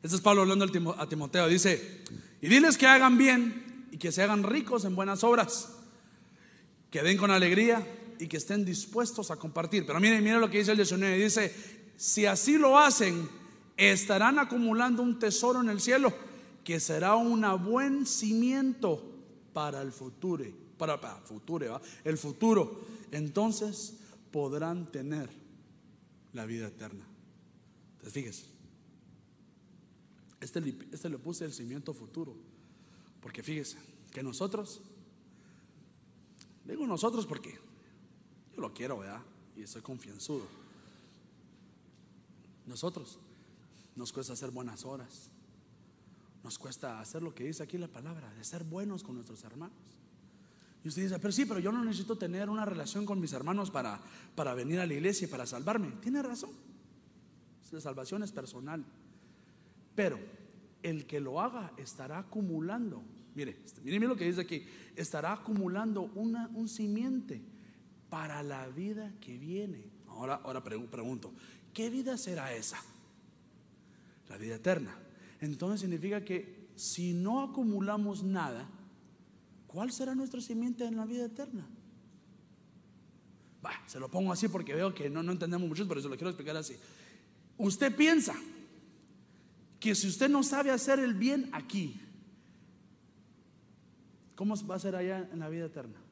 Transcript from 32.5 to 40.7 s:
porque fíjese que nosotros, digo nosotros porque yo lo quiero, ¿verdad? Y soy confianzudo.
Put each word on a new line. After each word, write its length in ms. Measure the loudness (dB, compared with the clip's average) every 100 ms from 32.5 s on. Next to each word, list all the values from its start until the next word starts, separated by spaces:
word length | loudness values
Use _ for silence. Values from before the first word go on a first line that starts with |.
| -20 -20 -20 -20 -20 -20 -20
porque 220 | -18 -14
fíjese 340 | -8 -8 -8 -12 -20 -20 -16
que 140 | -10
nosotros, 580 | -8 -4 -4 -6 -8 -14 -20 -20 -20 -20 -20 -20 -20 -20 _ -20 -20 -20 -20 -20 -20 -20 -20 -20 -14
digo 220 | -8 -4
nosotros 400 | -2 -2 -2 -6
porque 320 | -8 -12 -20 -20 -20 -20 -20 -20 -20 -20 -20 -20 -12
yo 60 |
lo 120 | -12
quiero, 240 | -10 -10 -8
¿verdad? 240 | -10 -14 -18 -20 -20 -20
Y 120 | -16
soy 160 | -16
confianzudo. 640 | -14 -14 -14 -16 -8 -8 -10 -18 -20